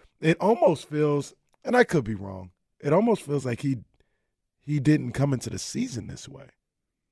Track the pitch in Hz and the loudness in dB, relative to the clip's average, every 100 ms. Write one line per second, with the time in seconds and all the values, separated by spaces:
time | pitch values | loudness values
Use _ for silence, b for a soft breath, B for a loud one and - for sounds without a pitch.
0 | b _ 156 175 196 233 320 147 - 147 | b _ 0 2 2 4 4 2 -2 -2
1 | 151 147 135 - _ _ 254 247 240 165 | 0 0 -4 -12 _ _ 0 2 4 2
2 | 113 101 98 95 92 _ _ _ 143 165 | 0 -4 -8 -12 -14 _ _ _ 0 2
3 | 233 208 139 143 123 117 139 127 - _ | 4 0 0 -4 -2 -2 -2 -4 -6 _
4 | _ _ _ _ _ _ - 147 139 151 | _ _ _ _ _ _ -4 0 4 4
5 | 123 120 139 127 - 95 - - 254 117 | 2 0 0 0 -4 -8 -6 -4 -4 -6
6 | 107 - - 147 - _ _ _ _ _ | -10 -12 -16 -18 -20 _ _ _ _ _
7 | _ | _